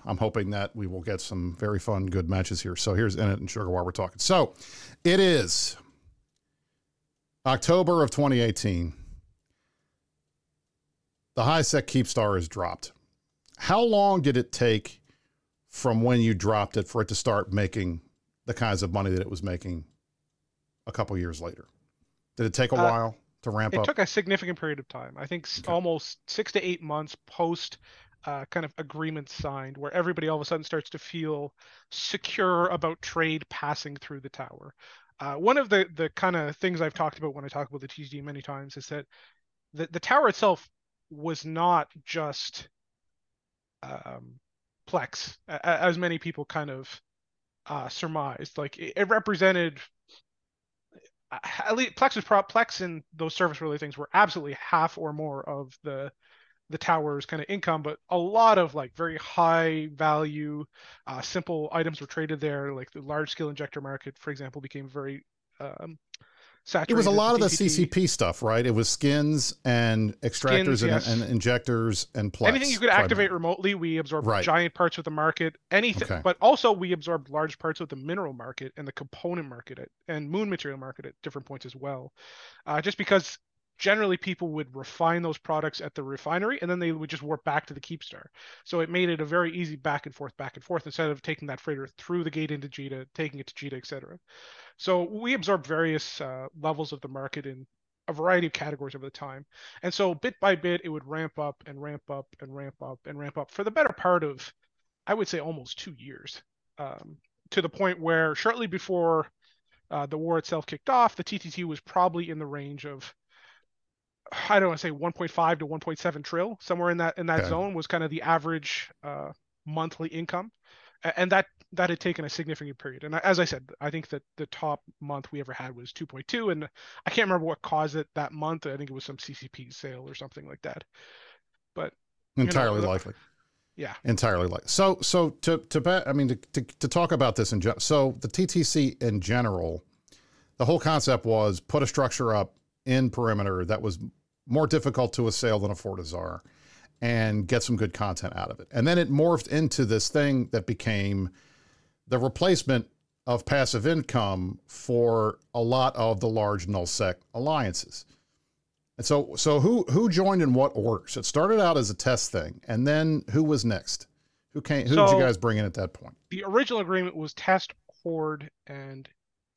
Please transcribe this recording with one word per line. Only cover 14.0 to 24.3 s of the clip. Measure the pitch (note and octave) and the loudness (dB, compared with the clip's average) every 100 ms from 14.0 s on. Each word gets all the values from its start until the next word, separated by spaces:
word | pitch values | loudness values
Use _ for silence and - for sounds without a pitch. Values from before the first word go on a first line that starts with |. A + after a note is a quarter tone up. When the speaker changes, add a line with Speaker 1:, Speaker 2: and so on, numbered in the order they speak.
| G3+ F#3+ | 6 6
Speaker 1:
did | C#3+ B2+ | 4 2
it | A#2+ | 0
take | - A#2+ A2 - - _ _ _ _ _ _ _ | 2 2 2 -2 -20 _ _ _ _ _ _ _
from | - B2+ A2+ | -4 2 4
when | A#2+ B2 | 4 6
you | A2+ | 4
dropped | G2+ G2 G#2+ G2+ A2+ | 4 2 2 2 -2
it | G2 | -2
for | A#2+ | -2
it | A2 | -2
to | G#2 | 0
start | - G#2 - | 0 0 2
making | G2 G2 A2 F#2 E2 - _ _ _ - | 0 0 0 -4 -4 -10 _ _ _ -8
the | |
kinds | A2+ A2+ G2 | -2 0 0
of | F#2+ | 0
money | G2 G2 | 0 0
that | F#2 | 0
it | - | -2
was | F2 | -6
making | F#2+ F2 F2+ E2+ D2 _ _ _ _ _ _ _ _ _ - | -6 -6 -6 -8 -10 _ _ _ _ _ _ _ _ _ -12
a | |
couple | - G2+ F#2+ | -6 -4 -2
years | F2 D#2 | -4 -6
later? | E2+ - - _ _ _ _ _ _ - | -10 -12 -20 _ _ _ _ _ _ -4
Did | A2+ | -2
it | |
take | - B2+ | 2 2
a | B2+ | 4
Speaker 2:
Uh, | |
Speaker 1:
while | A#2 A#2 A2+ - _ _ | 4 4 0 -6 _ _
to | A#2+ | -4
ramp | G#2+ A2 | -2 0
Speaker 2:
it | - | 0
Speaker 1:
up? | G#2 | 0
Speaker 2:
took | D4 | 0
a | F#3 | 0
significant | - F#3 | 0 0